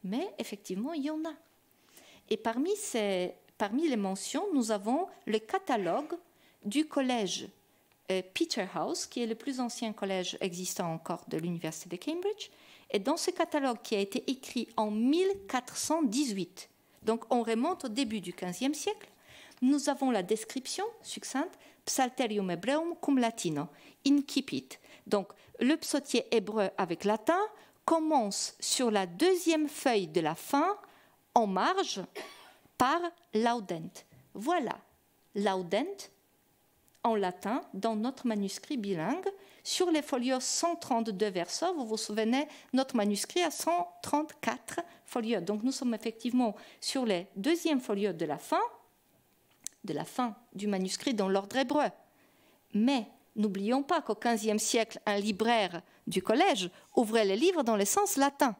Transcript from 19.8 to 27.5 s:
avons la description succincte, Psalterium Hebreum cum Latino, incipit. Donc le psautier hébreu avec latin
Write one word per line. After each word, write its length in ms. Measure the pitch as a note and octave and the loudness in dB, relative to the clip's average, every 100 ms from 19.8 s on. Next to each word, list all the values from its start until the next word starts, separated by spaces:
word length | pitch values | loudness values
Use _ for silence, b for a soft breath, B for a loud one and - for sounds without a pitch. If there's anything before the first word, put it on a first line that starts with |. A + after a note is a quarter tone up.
| C#4 | 2
avons 220 | C4+ C4+ | 0 2
la 140 | A3 | 2
description 600 | F3+ A3 - C4+ - - G#4+ - | 0 -2 -2 -8 -6 -6 -6 -8
succincte, 560 | - - - C4 E4+ - B B - | -14 -12 -6 -4 -4 -8 B B -4
Psalterium 640 | - B3+ - A#3 G#3 F#3+ | 0 0 2 0 0 0
Hebreum 460 | F3 G3+ D4 E4+ E4+ | -2 0 0 0 -4
cum 180 | - C4+ | 2 4
Latino, 480 | A#3 A3+ E3+ D3 D#3+ B B B C#4 | 4 0 -2 -2 -4 B B B 4
incipit. 600 | C#4+ C#4 - - B2+ - - B B - | 4 4 -2 -2 -6 -6 -20 B B -2
Donc 220 | G3+ F#3 - B - | 0 0 -14 B 0
le 160 | B3 D#4+ | 2 2
psautier 500 | - D4 C#4 B3 - | 0 -2 2 0 2
hébreu 360 | A#3 G3 A3 F#3+ - | 0 0 0 0 0
avec 260 | F#3 E3+ | -2 0
latin 360 | G#3 G#3+ G#3+ F4 G#4+ | 0 2 4 2 0